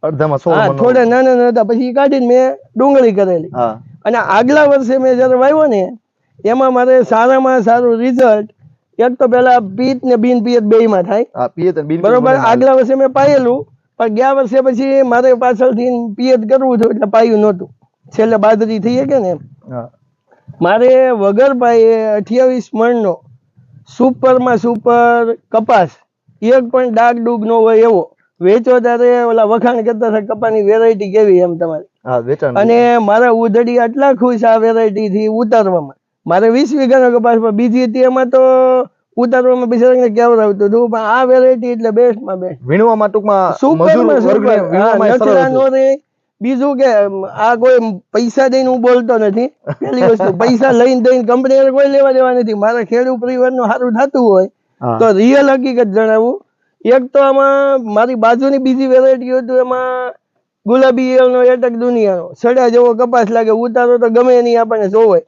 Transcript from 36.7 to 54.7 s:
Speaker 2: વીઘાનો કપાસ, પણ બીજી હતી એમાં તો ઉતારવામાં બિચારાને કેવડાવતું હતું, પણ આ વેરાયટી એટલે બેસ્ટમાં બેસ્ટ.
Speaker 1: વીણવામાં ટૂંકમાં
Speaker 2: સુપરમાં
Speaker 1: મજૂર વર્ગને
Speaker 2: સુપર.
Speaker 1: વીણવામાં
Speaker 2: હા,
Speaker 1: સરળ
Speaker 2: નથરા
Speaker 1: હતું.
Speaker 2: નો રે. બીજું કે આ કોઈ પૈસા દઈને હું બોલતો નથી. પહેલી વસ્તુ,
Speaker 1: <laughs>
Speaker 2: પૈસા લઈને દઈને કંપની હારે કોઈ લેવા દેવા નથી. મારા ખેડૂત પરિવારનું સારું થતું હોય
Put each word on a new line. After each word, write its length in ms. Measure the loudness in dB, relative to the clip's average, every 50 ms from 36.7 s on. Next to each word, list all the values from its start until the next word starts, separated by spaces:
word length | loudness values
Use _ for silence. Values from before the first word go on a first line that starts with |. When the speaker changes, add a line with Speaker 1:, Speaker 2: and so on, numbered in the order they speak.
| -2
Speaker 2:
વીઘાનો 460 | -2 0 2 2 2 2 2 2 0
કપાસ, 200 | 0 2 0 0
પણ 120 | 0 -2
બીજી 320 | -2 0 -2 0 0 0 -2
હતી 160 | -2 0 0
એમાં 300 | 0 0 2 0 -2 0
તો 120 | 2 2 2 4 2 2 2 2 0 0 -2 -4 _ _ _ _ _ -4
ઉતારવામાં 520 | -2 0 0 0 2 2 0 0 0 -2
બિચારાને 400 | 0 2 2 2 2 2 0 0
કેવડાવતું 580 | 0 0 2 2 2 2 2 0 0 0 -2 0
હતું, 220 | 0 0 0 0
પણ 100 | -2 -4
આ 260 | -2 -2 0 0 2
વેરાયટી 420 | 2 2 4 4 2 2 0 -2 -6
એટલે 240 | -6 -4 -4 -2
બેસ્ટમાં 480 | 0 2 0 0 0 -4 -8 -10 -10 -8
બેસ્ટ. 220 | -8 -10 -12 -12 -6 -4
Speaker 1:
વીણવામાં 420 | 0 0 2 0 0 0 -2 -2
ટૂંકમાં 440 | -2 -4 -2 0 0 0 0 -2 -2
Speaker 2:
સુપરમાં 360 | -2 0 0 0 2 2 2
Speaker 1:
મજૂર 160 | 2 2 2
વર્ગને 500 | 2 0 0 0 0 0 0 0 0 0
Speaker 2:
સુપર. 160 | 0 -2 -2
Speaker 1:
વીણવામાં 380 | -2 0 0 0 0 0 0 0
Speaker 2:
હા, 80 | 0 0
Speaker 1:
સરળ 120 | 0 0
Speaker 2:
નથરા 140 | 0 0 0
Speaker 1:
હતું. 100 | -2 0
Speaker 2:
નો 140 | 0 0 0
રે. 340 | 0 0 0 0 -2 -2 _ _ _ _ _ _ _ _
બીજું 360 | -6 -4 -4 -2 -2 -4 -2 0
કે 120 | 0 0 2 0 0 -2 -4 -8 -10 -10 -8
આ 220 | -4 -2 -2 0
કોઈ 220 | 0 2 2 2 2 0 -2 -8 -10 _ _ -4
પૈસા 340 | -4 -4 -2 -2 0 0 0
દઈને 220 | 0 0 0 0
હું 120 | -2 0
બોલતો 360 | 0 2 2 0 0 0 -2 0
નથી. 300 | 0 -2 -2 -2 -4 -4 _ _ _ -14 -10 _
પહેલી 220 | -6 -6 -4 0
વસ્તુ, 320 | 2 0 2 0 0 -4 -2 -2
Speaker 1:
<laughs> 40 |
Speaker 2:
પૈસા 300 | 0 0 0 0 0 0
લઈને 300 | 2 2 2 2 2 2
દઈને 220 | 2 2 2 2 0
કંપની 320 | 0 -2 0 0 0 2
હારે 160 | 2 2 2
કોઈ 160 | 2 2 0 2
લેવા 240 | 2 2 2 2
દેવા 220 | 2 2 0 0 0
નથી. 200 | 0 -2 -2 -4
મારા 300 | -2 -2 -2 -2 -2 -4
ખેડૂત 380 | -2 -2 -2 -2 -2 -4 -4
પરિવારનું 460 | -4 -6 -2 -2 -2 -2 0 -2 -2 -2
સારું 260 | -2 -2 -2 -4 -2
થતું 280 | -2 -2 -2 0 0
હોય 280 | 2 2 2 2 0 -2 _ _ _ _